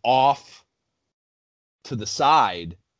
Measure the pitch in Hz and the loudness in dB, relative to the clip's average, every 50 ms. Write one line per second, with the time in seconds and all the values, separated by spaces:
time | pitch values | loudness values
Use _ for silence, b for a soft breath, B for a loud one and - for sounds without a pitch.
0 | - 120 127 131 135 139 135 - - - - - _ _ _ _ _ _ _ _ | -2 0 2 4 4 2 0 -2 -6 -20 -20 -20 _ _ _ _ _ _ _ _
1 | _ _ _ _ _ _ _ _ _ _ _ _ _ _ _ _ - - 139 107 | _ _ _ _ _ _ _ _ _ _ _ _ _ _ _ _ -16 -12 -10 -10
2 | 104 - - - 143 143 156 151 117 98 90 87 85 85 87 - _ _ _ _ | -10 -8 -6 -2 0 2 4 4 2 0 -2 -6 -12 -14 -16 -18 _ _ _ _